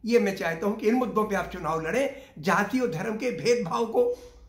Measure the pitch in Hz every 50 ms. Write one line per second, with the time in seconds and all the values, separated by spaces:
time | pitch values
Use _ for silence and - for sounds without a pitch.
0 | - 214 233 233 208 196 190 - 185 165 165 165 - 202 214 226 - 214 240 254
1 | 254 202 - 214 214 208 196 185 170 - - 180 170 156 160 160 160 160 185 254
2 | 277 269 - - - - - - 147 185 175 190 202 202 - 254 247 226 - 156
3 | 190 226 214 208 - 247 202 - 139 226 240 233 190 165 233 233 233 214 - -
4 | 240 480 - - - - - - -